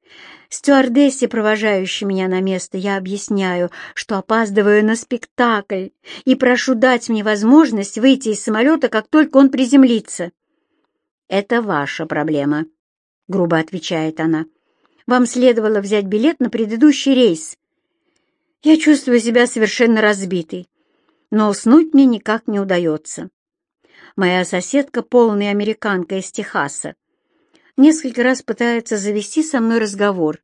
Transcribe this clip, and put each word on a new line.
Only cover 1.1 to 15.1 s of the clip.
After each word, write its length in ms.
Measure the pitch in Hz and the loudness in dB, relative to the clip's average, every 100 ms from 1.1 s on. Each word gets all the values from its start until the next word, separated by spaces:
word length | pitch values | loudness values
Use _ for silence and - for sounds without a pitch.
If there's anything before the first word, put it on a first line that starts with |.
| 269 240 | 2 -4
провожающей 760 | 233 214 214 214 196 185 - 202 | -2 -2 0 0 -2 -4 -6 -4
меня 220 | 190 185 | -2 -2
на 140 | 185 | -2
место, 360 | 190 185 - 190 | -2 -4 -6 -8
я 200 | 196 196 | -4 -4
объясняю, 760 | 185 202 - 202 190 175 175 - - | -6 -8 -4 -2 -2 -2 -4 -6 -16
что 240 | - - 196 | -14 -8 -6
опаздываю 680 | - 226 220 202 202 208 | -2 -2 0 0 2 4
на 120 | 214 226 | 2 -2
спектакль, 920 | - 240 - - 240 214 - 190 190 - - - | -4 -8 -6 -2 0 0 -4 -8 -8 -16 -20 -6
и 120 | - 262 | -2 0
прошу 400 | 240 247 - 240 | 2 0 0 2
дать 340 | 262 247 240 | 2 2 -2
мне 140 | 220 | -4
возможность 720 | 208 208 220 294 294 220 196 - | -2 0 6 6 6 0 -6 0
выйти 320 | 262 269 220 | 2 2 0
из 120 | 208 | -4
самолета, 480 | - 214 262 320 240 | -4 0 2 2 0
как 180 | 220 - | -2 0
только 300 | 311 311 269 | 0 4 4
он 120 | 269 | 4
приземлится. 840 | 262 247 277 262 226 - - 180 - _ _ _ _ _ _ _ _ _ | 4 4 6 6 2 -4 -10 -12 -12 _ _ _ _ _ _ _ _ _
«Это 340 | 196 202 240 | -4 -2 -2
ваша 440 | 214 156 139 - 160 | -2 -4 -4 -8 -6
проблема», — 600 | 156 156 147 143 147 160 _ _ _ _ _ - | -4 -2 -2 -2 -2 -6 _ _ _ _ _ -6
грубо 300 | 190 170 165 | -4 0 0
отвечает 600 | 160 180 - 165 160 160 | -2 -10 -6 -4 -4 -4
она. 260 | 160 156 160 _ _ _ _ _ | -2 -4 -6 _ _ _ _ _
«Вам 180 | - | -2